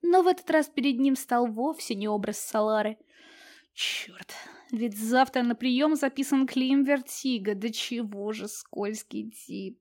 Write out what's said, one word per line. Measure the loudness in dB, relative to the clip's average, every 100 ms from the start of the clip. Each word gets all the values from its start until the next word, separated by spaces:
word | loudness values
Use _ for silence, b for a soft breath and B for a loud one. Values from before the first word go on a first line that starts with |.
Но | 6 6
в | 6
этот | 2 2
раз | 2 2
перед | 0 0 4
ним | 4 2
стал | 0 0 0
вовсе | 0 -4 -4 -6 -4
не | -2
образ | -2 -2 -6
Солары. | -4 0 2 2 0 -6 B B B B B B B
Черт, | -8 -6 -4 -8 -16 -18 -16 B B B
ведь | -4 -4 -4
завтра | 2 4 4 2
на | 0 0
прием | 0 2 4 2
записан | 0 -2 0 2 2
Клим | 2 2 4
Вертиго, | 4 2 0 -6 -2 -2 -2 -2
да | -4
чего | -4 -6 -4 -6 -6 -6
же | -6 -8
скользкий | -12 -12 -6 -4 -6 -8 -10 -10
тип. | -14 -12 -10 -10 -12